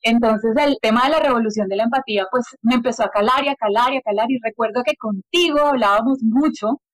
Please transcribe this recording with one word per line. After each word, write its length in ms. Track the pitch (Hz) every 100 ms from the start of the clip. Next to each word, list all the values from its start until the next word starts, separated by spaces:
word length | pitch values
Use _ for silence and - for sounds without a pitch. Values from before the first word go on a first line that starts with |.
Entonces 500 | 226 233 233 220 226 226
el 200 | 294 277
tema 240 | 220 220
de 60 | 262
la 100 | 311
revolución 460 | 294 240 220 214 196
de 80 | 196
la 80 |
empatía 420 | 233 269 254 208 190
pues 140 | 247 240 -
me 120 | 226
empezó 280 | 247 247 240
a 40 | 214
calar 360 | 208 208 254
y 40 | 285
a 80 | 277
calar 360 | 214 208 254
y 40 | 269
a 60 |
calar, 280 | 220 208 233
y 80 | 262
recuerdo 400 | 226 214 220 220
que 100 | 247 302
contigo 640 | 220 196 - 349 339 294
hablábamos 580 | 294 269 208 202 226 269
mucho 580 | 220 233 302 311 208 277 _